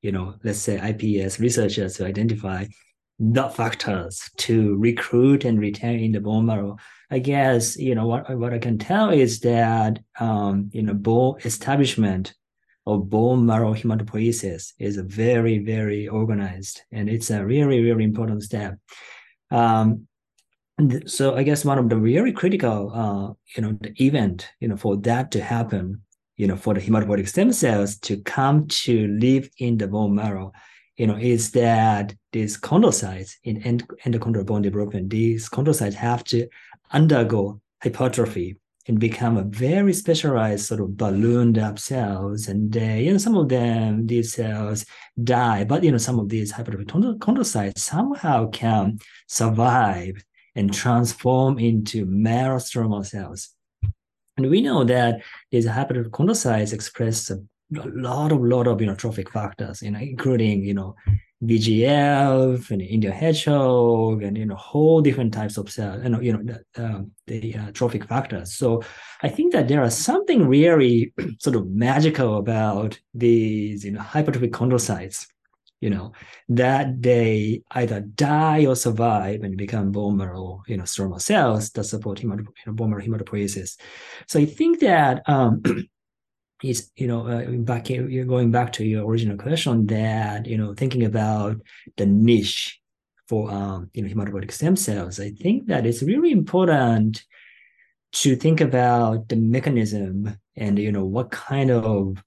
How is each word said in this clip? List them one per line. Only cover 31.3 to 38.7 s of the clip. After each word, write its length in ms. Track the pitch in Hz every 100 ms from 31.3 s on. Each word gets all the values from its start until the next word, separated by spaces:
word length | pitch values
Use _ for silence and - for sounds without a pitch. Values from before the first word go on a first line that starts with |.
| 117 110
that 640 | 123 120 117 110 104 101 101 _
these 260 | 113 107 -
chondrocytes 720 | - 165 226 - 98 92 95 -
in 180 | - 110
end-, 260 | 123 120 - -
endochondral 420 | - 113 110 110 98
bone 160 | 104
development, 480 | 101 101 104 104 92
these 380 | 107 113 113 113
chondrocytes 460 | - 143 156 104
have 280 | 101 117 120
to 220 | - 120 120 - - - _
undergo 680 | 139 156 143 113 113 98 104 _ _
hypertrophy 760 | 123 117 127 123 110 104 90 98 _